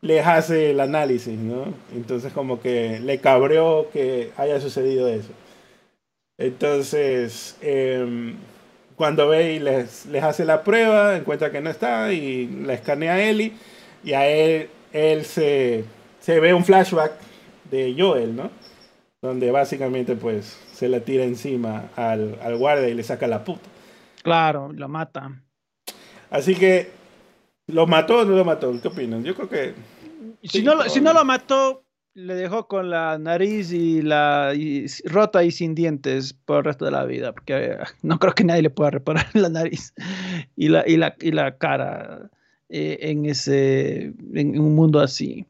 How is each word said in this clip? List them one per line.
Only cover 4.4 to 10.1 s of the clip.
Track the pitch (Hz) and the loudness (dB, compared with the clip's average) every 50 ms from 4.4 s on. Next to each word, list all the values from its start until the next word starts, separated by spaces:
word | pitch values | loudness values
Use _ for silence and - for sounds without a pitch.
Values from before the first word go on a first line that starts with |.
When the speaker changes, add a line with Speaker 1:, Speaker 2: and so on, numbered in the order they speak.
| 139 147 147 139 | -2 -2 -2 -2
Speaker 1:
sucedido | 135 139 120 143 131 131 135 131 127 123 | -4 -6 -4 -2 -2 0 0 0 0 0
eso. | 113 107 104 - - - - - - - _ _ _ _ _ _ _ _ _ _ _ _ _ _ _ _ | -2 -2 -6 -10 -16 -20 -20 -20 -20 -20 _ _ _ _ _ _ _ _ _ _ _ _ _ _ _ _
Entonces, | - 131 127 127 - 147 147 143 139 135 - 147 147 139 131 127 120 117 113 - - - - - | -6 -6 -4 -2 -2 0 0 0 -2 -2 -2 0 0 0 0 0 -2 -4 -6 -12 -16 -18 -18 -10
em, | - 151 139 135 131 131 131 127 127 120 120 117 117 117 - - - - - - - _ _ _ _ _ _ | -6 -2 -2 0 0 0 -2 -2 -4 -4 -6 -8 -8 -10 -12 -14 -18 -20 -20 -20 -20 _ _ _ _ _ _
cuando | _ 160 151 139 - 147 147 | _ 0 0 2 2 4 4
ve | 156 160 170 165 160 | 4 4 4 2 0
y | 156 | -2
les, | 147 143 131 135 123 113 - - - | -2 0 0 0 -2 -4 -10 -18 -16
les | - | -6